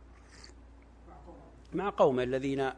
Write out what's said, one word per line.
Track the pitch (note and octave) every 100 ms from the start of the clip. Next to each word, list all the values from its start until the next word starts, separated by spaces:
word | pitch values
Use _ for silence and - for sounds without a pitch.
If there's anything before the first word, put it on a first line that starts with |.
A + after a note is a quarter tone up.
| - - - - - - - - - - - - - - - - -
مع | - F#3+
قومه | - E3+ B2+
الذين | B2 C3 C#3 C3+ C3